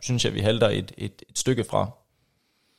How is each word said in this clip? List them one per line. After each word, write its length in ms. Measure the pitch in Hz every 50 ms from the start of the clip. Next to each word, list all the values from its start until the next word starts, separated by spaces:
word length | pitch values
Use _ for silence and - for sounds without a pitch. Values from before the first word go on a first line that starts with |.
synes 240 | - - 123 117 -
jeg, 80 | 117 101
vi 60 | 104
halter 280 | 101 107 113 113 117 104
et, 220 | 107 104 98 98 - -
et, 140 | - 101 - - - -
et 80 | - -
stykke 240 | - 127 131 117 104
fra. 280 | - 104 101 98 110 - - _ _ _ _ _ _ _ _ _ _ _ _ _ _ _